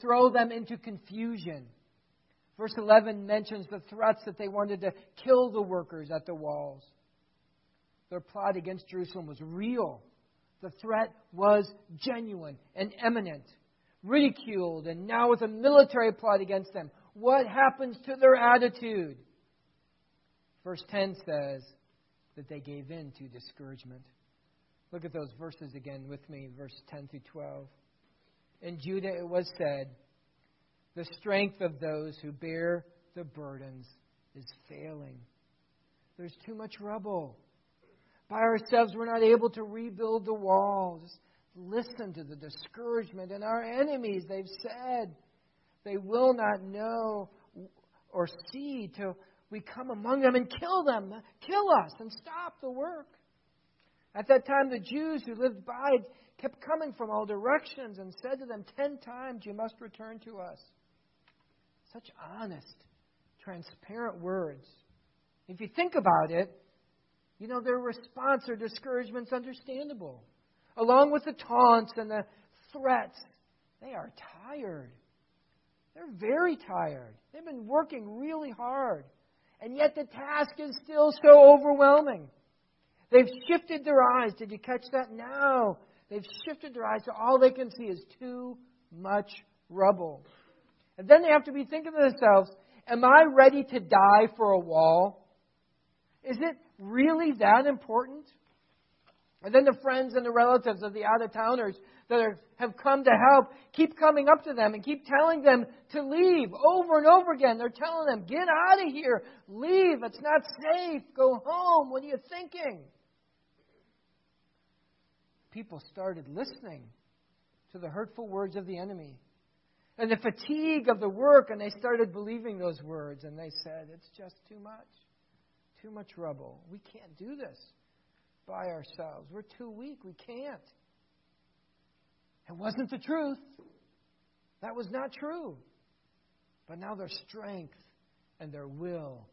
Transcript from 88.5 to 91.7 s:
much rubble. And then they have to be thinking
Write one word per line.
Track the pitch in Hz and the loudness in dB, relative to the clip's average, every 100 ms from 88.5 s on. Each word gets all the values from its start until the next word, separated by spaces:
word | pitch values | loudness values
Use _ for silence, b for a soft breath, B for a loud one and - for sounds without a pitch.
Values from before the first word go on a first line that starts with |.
| 247 _ _ _ | -16 _ _ _
much | 165 190 202 202 - _ _ _ | -16 -4 -4 -4 -14 _ _ _
rubble. | 175 190 190 165 139 139 b b b b _ _ - | 0 2 2 -4 -14 -20 b b b b _ _ -18
And | 190 | 8
then | 302 | 8
they | 339 | 10
have | 302 294 | 4 2
to | |
be | 277 | -6
thinking | 262 | -8